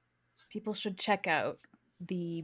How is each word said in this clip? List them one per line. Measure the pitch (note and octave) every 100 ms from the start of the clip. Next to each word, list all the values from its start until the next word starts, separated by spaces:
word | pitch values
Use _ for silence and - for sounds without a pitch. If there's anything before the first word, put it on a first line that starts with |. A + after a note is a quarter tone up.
| _ _ _ - -
people | G#3+ G#3+
should | G#3 G#3+ F#3
check | - G3 F3+
out | D#3 G#2 - - _ _ -
the | F3 F3+ E3+ E3